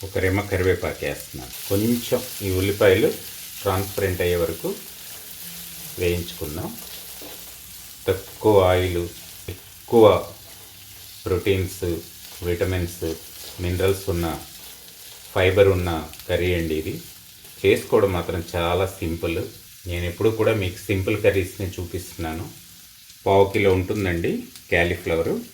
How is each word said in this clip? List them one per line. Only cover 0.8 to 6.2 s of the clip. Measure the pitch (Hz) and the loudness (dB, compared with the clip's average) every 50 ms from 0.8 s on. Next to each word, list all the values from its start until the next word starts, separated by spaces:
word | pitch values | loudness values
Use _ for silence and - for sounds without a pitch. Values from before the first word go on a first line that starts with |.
| - 80 71 - - | 0 -4 -4 -4 -4
వేస్తున్నాను. | 73 73 - - - - 69 64 60 - - - - | -6 -6 -6 -10 -12 -12 -12 -12 -12 -14 -12 -6 -2
కొంచెం | 101 98 107 117 120 120 120 - - 120 - - - - 104 | 0 0 2 2 0 0 0 -2 -2 -2 -2 -4 -10 -6 -4
ఈ | 98 92 92 | -2 0 0
ఉల్లిపాయలు | 92 98 98 - 110 101 92 95 123 160 - - - - - - - - - - - | 2 0 2 4 6 6 8 8 6 2 2 0 -10 -14 -14 -14 -14 -14 -14 -4 -2
ట్రాన్స్పరెంట్ | 101 95 95 98 98 - - 101 95 92 87 | 0 0 0 0 -2 -2 -2 0 0 0 0
అయ్యే | 90 87 87 | 0 2 2
వరకు | 87 85 82 80 - - 170 208 - - - - - - - - - - - - - - - - - - - - - - - - - | 2 2 0 -2 -4 -4 -6 -6 -6 -10 -16 -18 -16 -16 -16 -16 -16 -16 -16 -16 -16 -14 -14 -14 -14 -14 -14 -14 -14 -14 -14 -6 -2
వేయించుకుందాం. | 90 87 87 87 | 0 0 0 0